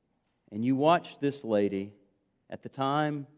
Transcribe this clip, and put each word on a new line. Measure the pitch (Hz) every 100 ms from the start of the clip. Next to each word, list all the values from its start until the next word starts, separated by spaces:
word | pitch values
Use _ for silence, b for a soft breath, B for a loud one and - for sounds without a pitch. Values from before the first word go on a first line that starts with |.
| _ _ _ _ _
and | 104
you | 120 131
watch | 147 170 170 -
this | 143 139
lady | 113 104 101 95 98 - _ _ _ _ -
at | -
the | 120
time | - 135 147 151 147 135